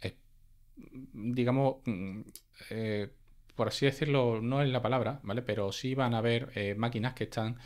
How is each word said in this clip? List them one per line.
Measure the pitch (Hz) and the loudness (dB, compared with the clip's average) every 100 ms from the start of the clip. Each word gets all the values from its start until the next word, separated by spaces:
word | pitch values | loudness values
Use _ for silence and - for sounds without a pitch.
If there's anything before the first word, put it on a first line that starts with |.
es-, | 92 - - - - - - - - 127 135 | -8 -8 -20 -20 -20 -20 -20 -20 -18 -18 -14
digamos, | - 110 123 123 135 135 - - | -6 -2 0 2 4 2 0 -4
mm, | 95 95 101 - - _ - - | -4 -4 -8 -12 -18 _ -18 -10
eh, | 110 110 104 101 - - - - | -4 -2 -2 -4 -10 -20 -20 -8
por | - 107 | -2 0
así | - 139 | 2 2
decirlo, | 139 147 139 123 113 | 2 2 4 4 2
no | 117 139 | 0 2
es | 143 | 2
la | 127 | 2
palabra, | 117 127 110 143 | 2 2 0 -2
¿vale? | 101 110 | -4 -2
Pero | 123 104 98 | 0 0 0
sí | - 131 | -2 -2
van | 131 123 113 | 2 2 4
a | |
haber, | 117 117 139 - | 4 2 0 -2
eh, | 101 101 | -2 0
máquinas | 117 120 117 | 0 0 -2
que | - 107 | -2 -4
están | - 110 117 | -2 -2 -4